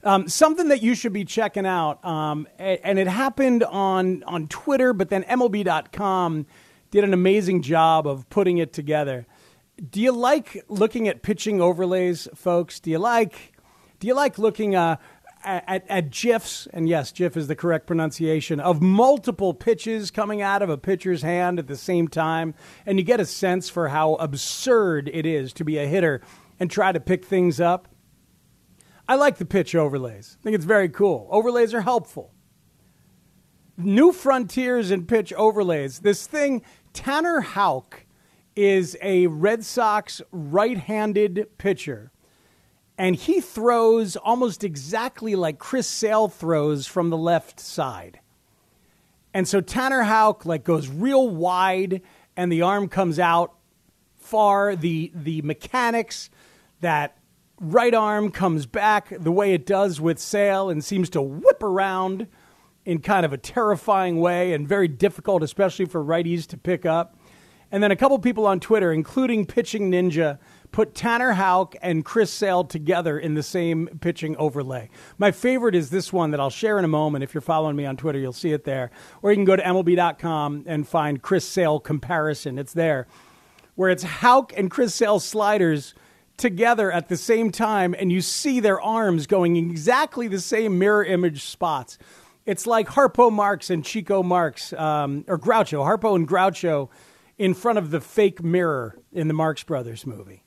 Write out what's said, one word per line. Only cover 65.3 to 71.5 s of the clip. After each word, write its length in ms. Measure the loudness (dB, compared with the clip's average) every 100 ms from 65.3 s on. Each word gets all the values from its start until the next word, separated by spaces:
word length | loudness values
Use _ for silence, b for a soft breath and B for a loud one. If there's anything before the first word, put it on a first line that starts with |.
| 0
especially 420 | 0 0 -2 0 -4
for 180 | -4
righties, 420 | -2 -2 0 -4 -6
to 100 | -10
pick 280 | -4 -2 0
up. 300 | -2 -2 _ b b b b b
And 100 | 0
then 100 | 2
a 40 | 4
couple 240 | 4 4
people 260 | 2 2 2
on 120 | 0
Twitter, 320 | 2 2 2
including 540 | 0 -2 -2 0 0 0
Pitching 460 | -2 -2 -2 0
Ninja, 480 | 2 0 0 -2 -2 b b b
put 200 | -2 -2
Tanner 400 | -2 -2 0 0
Houck 420 | 2 2